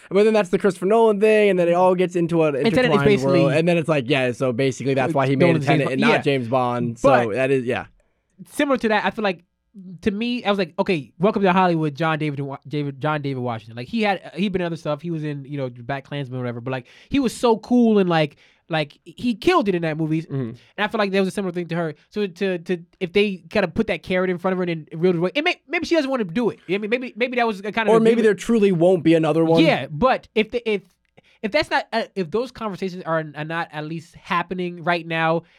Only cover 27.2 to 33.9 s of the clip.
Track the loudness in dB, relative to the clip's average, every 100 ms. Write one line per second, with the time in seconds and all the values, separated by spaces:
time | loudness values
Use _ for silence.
27.2 | -4 0 -2 -2 -6 -2 4 4 6 4
28.2 | 2 0 0 2 4 4 4 4 4 2
29.2 | 2 2 4 4 4 2 -2 -2 0 0
30.2 | -2 -4 -2 -4 -4 -4 -6 _ _ _
31.2 | _ _ -4 -2 0 -2 -2 -4 -4 -6
32.2 | -4 -4 -6 -8 -10 -6 -8 -8 -4 -4
33.2 | -4 -8 -8 -6 -6 -8 -8